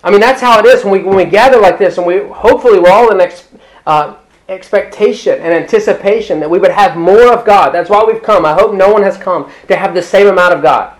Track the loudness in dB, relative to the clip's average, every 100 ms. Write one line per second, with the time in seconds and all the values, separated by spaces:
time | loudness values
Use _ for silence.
0 | 0 2 2 0 0 2 4 2 0 -2
1 | 0 -2 0 2 2 4 2 2 -2 -2
2 | -4 -4 -6 -4 -2 0 2 2 4 4
3 | 2 0 -2 -4 _ -20 _ _ -4 -4
4 | -4 -12 _ _ -16 -16 -4 -4 -4 -4
5 | -4 -2 -4 -4 -2 -4 -2 -4 -2 -4
6 | -2 -4 -4 -6 -2 0 0 0 -2 0
7 | 2 4 4 2 2 2 2 -2 -2 0
8 | 0 -2 -2 0 0 0 -2 0 2 2
9 | 0 -4 -6 -8 -8 -20 -6 -4 -4 -6
10 | -2 2 2 2 0 2 0 0 -4